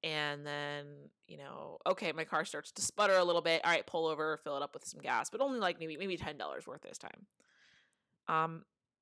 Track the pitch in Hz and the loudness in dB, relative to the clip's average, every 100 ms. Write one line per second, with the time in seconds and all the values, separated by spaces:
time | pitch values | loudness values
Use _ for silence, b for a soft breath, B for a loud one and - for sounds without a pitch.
0 | 160 151 147 147 147 147 147 147 143 143 | -4 0 0 -2 -4 -4 -4 -6 -10 -16
1 | 143 _ - 143 - - - - 170 185 | -20 _ -18 -16 -14 -12 -12 -2 0 2
2 | 180 151 156 156 - 151 - - - - | 0 -2 0 0 0 -6 -8 -4 -2 4
3 | 202 185 175 170 165 165 170 165 - 170 | 6 8 8 4 4 4 4 2 2 0
4 | 160 151 156 151 151 139 143 - - 156 | 0 0 -2 -2 -4 -4 -4 -8 -12 -8
5 | 139 120 - 226 277 247 185 165 160 151 | -2 0 0 0 0 2 0 0 -6 -6
6 | 196 170 151 151 78 67 - 139 - - | -4 -4 -6 -6 -6 -8 -10 -12 -14 -14
7 | - 50 202 _ b b b b b b | -14 -18 -20 _ b b b b b b
8 | b _ - 160 165 165 - _ _ _ | b _ 0 2 2 -4 -16 _ _ _